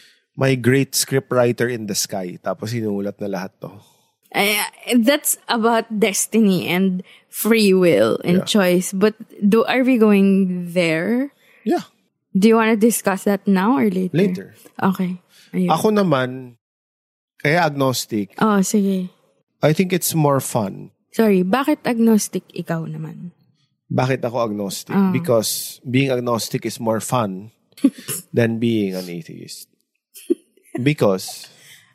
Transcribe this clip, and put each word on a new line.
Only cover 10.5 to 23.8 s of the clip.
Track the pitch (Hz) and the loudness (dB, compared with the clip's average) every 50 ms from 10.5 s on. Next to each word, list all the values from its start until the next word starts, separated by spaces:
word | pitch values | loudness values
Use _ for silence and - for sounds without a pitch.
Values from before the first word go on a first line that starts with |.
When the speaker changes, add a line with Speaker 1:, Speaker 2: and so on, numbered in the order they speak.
| 180 180 175 175 170 | -2 -6 -8 -4 -2
Speaker 2:
there? | 185 170 165 160 160 175 202 233 247 277 285 - _ _ _ _ _ | 0 0 2 0 0 0 -2 -2 -2 -2 -4 -8 _ _ _ _ _
Speaker 1:
Yeah. | _ 214 339 311 - - _ _ _ _ _ _ _ _ - | _ -2 -2 -2 -4 -8 _ _ _ _ _ _ _ _ 0
Speaker 2:
Do | 190 190 226 | 4 4 6
you | 220 226 | 6 4
wanna | 220 220 233 | 4 2 2
discuss | 208 214 240 - - - 202 185 190 - | 4 4 2 2 0 -2 -2 -4 -2 0
that | 208 202 190 - | -2 -2 0 0
now | 202 196 185 190 220 269 277 | 2 2 2 4 2 2 2
or | 233 208 | 0 0
later? | 180 185 185 175 | 0 -2 -4 -2
Speaker 1:
Later. | - 160 202 196 180 190 185 147 - _ - - _ - | 0 0 0 0 0 -4 -10 -14 -20 _ -20 -20 _ -2
Speaker 2:
Okay. | - 196 185 - 185 175 185 180 _ _ _ - - _ - | -2 -2 0 0 -4 -6 -6 -10 _ _ _ -20 -20 _ -4
Ayun. | 185 185 170 | -2 0 0
Speaker 1:
Ako | 156 165 196 220 | 0 0 2 2
naman, | 214 208 196 170 143 131 127 127 127 131 127 123 117 _ _ _ _ _ _ _ _ _ _ _ _ _ _ _ _ - | 2 2 2 2 2 0 0 -2 -6 -10 -14 -16 -20 _ _ _ _ _ _ _ _ _ _ _ _ _ _ _ _ -2
kaya | - 143 156 175 170 | 0 2 2 4 2
agnostic. | 151 143 139 135 131 123 - - - 117 104 101 - - | 2 0 0 0 0 0 -2 -6 -4 -4 -4 -4 -6 -2
Speaker 2:
Oh, | - 208 220 208 196 | 0 2 2 4 2
sige. | 190 - - 214 196 196 190 185 180 180 - _ _ _ _ _ _ _ _ _ - | 2 2 0 0 0 0 -2 -2 -4 -8 -12 _ _ _ _ _ _ _ _ _ 0
Speaker 1:
I | 147 | 2
think | 156 190 190 180 - | 2 2 0 0 -2
it's | - - - | -2 -2 -2
more | - 160 151 143 139 131 - | 0 2 2 2 2 0 -2
fun. | - - 123 104 98 95 98 98 95 _ _ _ _ - | -2 -4 -2 -2 -4 -6 -10 -16 -20 _ _ _ _ -2
Speaker 2:
Sorry, | - 226 214 196 185 | 0 2 2 2 2
bakit | 180 185 214 262 277 311 302 - - - | 2 0 0 0 0 0 -2 -2 -2 -4
agnostic | 247 226 226 226 220 208 - - - 185 - - | 0 2 2 4 4 2 0 -2 -6 -10 -10 -10
ikaw | - - 170 - 165 165 160 | -12 -12 -8 -6 -6 -6 -6
naman? | 156 156 156 156 156 170 - 165 175 - _ _ _ _ _ _ _ _ _ | -10 -10 -10 -12 -12 -12 -14 -16 -18 -18 _ _ _ _ _ _ _ _ _